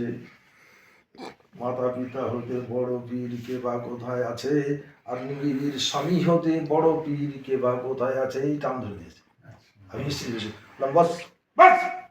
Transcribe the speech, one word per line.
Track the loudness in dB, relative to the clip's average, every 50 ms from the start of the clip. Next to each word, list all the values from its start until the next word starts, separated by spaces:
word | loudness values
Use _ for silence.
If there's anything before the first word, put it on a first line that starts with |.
| -4 -4 -6 -8 -12 -18 -20 -20 _ _ _ _ -20 -20 -20 -20 _ _ _ _ _ _ _ -16 -16 -16 -16 -18 _ _ _ -6
"মাতা | -4 -4 -2 0 0 0
পিতা | 0 -2 -6 -6 -4 -4
হতে | -4 -2 -4 -4 -4 -4 -6 -6 -4 -4
বড় | -2 -2 -2 0 -2 -4 -4 -6
পীর | -6 -6 -6 -6 -8 -8 -8 -6
কে | -6 -4
বা | -4 -4 -4 -4
কোথায় | -6 -6 -8 -8 -6 -4 -2 -2 -2 -2
আছে, | -4 -4 -2 0 0 2 2 0 -4 -4 -6 -14 -20 _ _
আর | -8 -6 -6
নিবিড় | -6 -8 -6 -4 -2 -2 0 0 -2 -2 -2 -2
স্বামী | -4 -2 -2 -2 0 2 2 4 4
হতে | 6 4 4 4 2 2 0 0 2
বড় | 2 4 6 6 4 4 0
পীর | -2 -2 -2 -2 -4 -6 -8 -2
কে | -2 0 2
বা | 2 2 0
কোথায় | 0 -2 -4 -2 -2 0 0 0 0 -2
আছে?" | -2 -2 -2
এই | 0 0 0 0
টান | -2 -4 -4 -4
ধরে | -6 -8 -10 -12
দিয়েছে। | -14 -18 -20 -20 _ _ _ _ _ -20 -20 -20 _ _ _ _ -20 -12 -8
আমি | -6 -4 -4
স্ত্রী | -4 -4 -4 -6 -6
বসে | -6 -6 -8
বললাম, | -10 -12 -18 -20 -6 -4 -2 4 6
"বাস, | 6 6 6 2 -4 -10 -14 _ _ _ _ _ 8
বাস।" | 10 10 10 6 2 -2 -4 -8 -12 -16